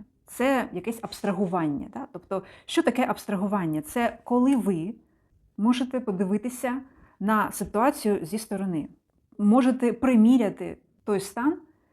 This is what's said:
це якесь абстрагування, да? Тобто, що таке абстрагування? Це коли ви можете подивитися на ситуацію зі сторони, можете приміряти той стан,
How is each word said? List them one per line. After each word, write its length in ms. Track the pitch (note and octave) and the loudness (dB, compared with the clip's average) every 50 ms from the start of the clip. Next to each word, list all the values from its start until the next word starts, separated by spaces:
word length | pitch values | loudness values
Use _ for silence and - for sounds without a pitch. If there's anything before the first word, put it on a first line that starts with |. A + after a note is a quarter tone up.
| G#3 - _ _ _ | -20 -20 _ _ _
це 420 | - - - B3 C4+ C4+ B3 - - | -12 -4 0 0 2 2 2 0 -4
якесь 260 | - F3+ - A3+ A3+ - | -6 -8 -6 -6 -6 -6
абстрагування, 880 | - - - - - G3+ F#3 F3 G#3 F3 F#3 F3 D#3+ D3+ C#3+ C3+ - - | -8 -12 -10 -6 -4 -2 -2 0 0 0 0 0 0 0 -2 -4 -6 -10
да? 160 | - - C4+ - | -12 -12 -12 -12
Тобто, 300 | - F3 - - G3 F#3+ F#3+ - - - _ | -14 -16 -10 -6 -6 -6 -6 -10 -18 -20 _
що 180 | - - E4+ | -4 -2 0
таке 240 | E4 C#4+ - A#3+ A#3+ | 2 2 2 2 0
абстрагування? 760 | - G#3 - - - G#3 F3+ G3+ G3 G#3 G3+ F3 D#3+ D#3 D#3 | 0 -2 -4 -4 -4 -4 -2 -2 0 0 0 0 -2 -2 -4
Це 360 | D3+ - - A#3+ A#3 A#3 A#3 - - | -4 -6 -4 -2 -2 -2 -4 -6 -4
коли 320 | - B3 B3 B3 C4+ C#4 | -2 0 2 4 4 2
ви 380 | B3 F#3+ G3+ F#3+ D#3+ D#3+ G3 A#3+ - _ _ _ _ _ _ _ _ _ _ _ | 2 2 0 -2 -2 -4 -6 -10 -12 _ _ _ _ _ _ _ _ _ _ _
можете 440 | - G3+ A#3 B3 - C4+ B3 - B3+ | 0 2 2 2 2 0 -4 -4 -4
подивитися 840 | B3+ A3+ F#3+ F3+ G3+ F3+ G#3 G#3 - B3 B3 - - B3 - C4+ - - _ - - - _ - | -4 -2 -2 -2 0 0 0 -2 -2 -6 -6 -6 -4 -4 -4 -6 -8 -12 _ -20 -20 -20 _ -4
на 320 | F#3+ G#3 A3 G#3+ F#3+ - | 0 2 2 2 2 0
ситуацію 720 | - - G3 - - G#3 A#3+ C#4+ D4 - - G#3+ G3+ - - | -4 -6 -6 -4 0 0 2 2 0 0 0 0 0 -2 -2
зі 140 | D3+ F#3+ G#3+ | -6 -8 -8
сторони, 500 | - - G#3 F#3+ G3 F#3+ F3 D3+ - - - _ _ _ _ _ _ _ _ - | -6 -6 -6 -4 -4 -4 -4 -4 -6 -8 -12 _ _ _ _ _ _ _ _ 2
можете 540 | G#3 G#3 A3 C4 B3 C4 B3 B3+ A#3+ A#3+ | 4 6 6 6 6 4 2 2 0 0
приміряти 840 | G#3+ A#3 - C4 B3+ A3 G#3+ A#3 C4 B3+ A3 F#3+ - - F3+ E3+ - - _ _ _ _ _ | 0 0 2 4 6 8 8 8 6 6 4 0 -2 -6 -10 -12 -12 -14 _ _ _ _ _
той 160 | - G#3 F#3+ | -2 -2 -2
стан, 380 | F#3+ - - A#3 B3 D4+ F4 F4+ - _ _ _ _ _ | -2 -4 -6 -2 -2 -2 -2 -2 -6 _ _ _ _ _